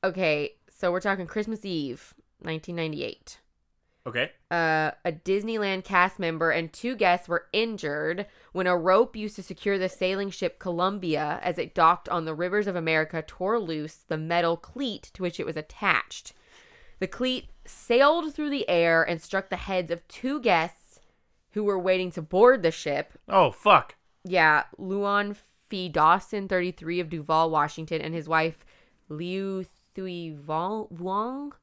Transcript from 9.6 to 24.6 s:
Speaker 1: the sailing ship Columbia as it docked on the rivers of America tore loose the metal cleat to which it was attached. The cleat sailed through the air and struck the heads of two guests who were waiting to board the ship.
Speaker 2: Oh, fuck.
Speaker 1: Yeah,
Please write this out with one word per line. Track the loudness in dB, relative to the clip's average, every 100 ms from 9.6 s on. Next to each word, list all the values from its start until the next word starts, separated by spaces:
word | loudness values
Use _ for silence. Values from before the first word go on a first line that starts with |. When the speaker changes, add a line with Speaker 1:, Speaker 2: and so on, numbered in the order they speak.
| -2 -2
Speaker 1:
the | -2
sailing | -2 -2 0 -4
ship | -4 -6 -6
Columbia | -6 -2 -2 -2 -2 -2 -2 -4
as | -4 -4
it | -6
docked | 4 4 4 0
on | -4 -4
the | -4
rivers | -2 -2 -2
of | -4
America | 0 0 0 -4 -10
tore | -6 -2 -2
loose | -2 -6 -6 -12 -8
the | -6
metal | 0 2 2 0
cleat | -6 -8 -8 -8 -14
to | -6
which | -6 -4
it | -6
was | -6
attached. | -10 -6 0 0 -2 -14 -18 _ _ -20 -20 -20 -20 -8
The | -8
cleat | -2 -4 -4 -8 -20 -20
sailed | -18 0 6 6 6 0 -4
through | -4
the | -2 0
air | 2 4 4
and | 2 -2
struck | -4 -6 -4
the | -8
heads | -4 -4 -2
of | -6 _
two | -8 -6 -2
guests | 2 2 2 -6 -20 -20 _ _ _ _ _
who | -4
were | -2 0
waiting | 2 2 0
to | -6
board | -2 6 8 8
the | 4
ship. | 0 -4 -4 -4 -12 0
Speaker 2:
Oh, | 4 4
fuck. | 4 6 6 6 -16 _ _ -2
Speaker 1:
Yeah, | 4 6 4